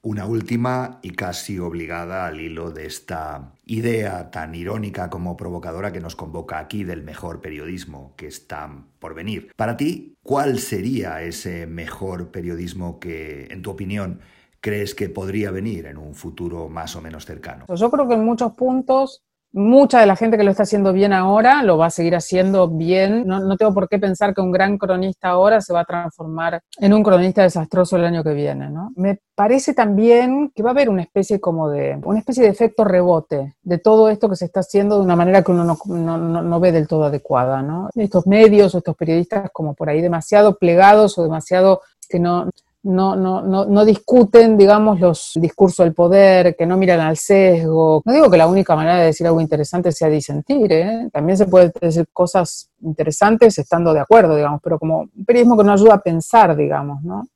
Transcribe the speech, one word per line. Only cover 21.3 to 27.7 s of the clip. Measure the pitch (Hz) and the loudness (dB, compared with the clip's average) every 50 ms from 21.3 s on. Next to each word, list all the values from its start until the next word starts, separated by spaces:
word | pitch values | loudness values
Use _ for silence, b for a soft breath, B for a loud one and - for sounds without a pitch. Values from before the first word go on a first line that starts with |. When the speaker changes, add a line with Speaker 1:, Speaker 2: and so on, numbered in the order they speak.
| 202 214 226 247 269 294 | 2 4 4 4 4 4
Speaker 2:
lo | 254 196 170 | 2 2 2
va | 156 165 | 2 2
a | 170 | 0
seguir | - - 165 170 175 | 0 -2 -2 -2 -2
haciendo | 170 160 - 185 185 185 196 196 190 185 | -2 -4 -2 -2 0 0 2 2 2 0
bien. | 165 165 156 165 165 185 190 190 196 214 233 247 | 0 -2 -4 -2 0 0 0 2 0 0 -2 -2
No, | 185 185 196 | -2 -4 -4
no | 190 196 196 | -2 -2 0
tengo | 180 220 214 | 0 0 0
por | 190 202 190 | 0 0 -2
qué | - 208 202 | -2 -2 -2
pensar | 202 196 185 - 208 202 190 | -2 -2 -2 -2 -2 -2 -2
que | - | -2
un | 190 185 | -2 -2
gran | 180 185 190 196 202 196 | 0 0 0 0 -2 -4
cronista | 202 185 185 180 190 190 180 _ - 185 | -2 -4 -2 -2 -2 -6 -8 _ -6 -2
ahora | 180 180 190 208 226 214 | 0 2 2 2 2 0
se | 190 - | 0 -2
va | 175 170 | -4 -4
a | 170 | -4
transformar | - 180 175 175 165 _ _ 160 160 160 165 165 170 170 170 _ _ - - | -4 -6 -8 -8 -10 _ _ -14 -12 -10 -6 -6 -6 -8 -8 _ _ -10 -2
en | 202 196 | 2 2
un | 208 214 208 | 4 4 4
cronista | 214 190 180 180 185 180 208 190 | 4 4 2 2 0 2 2 2
desastroso | 180 - 180 156 - | 2 2 -2 -8 -4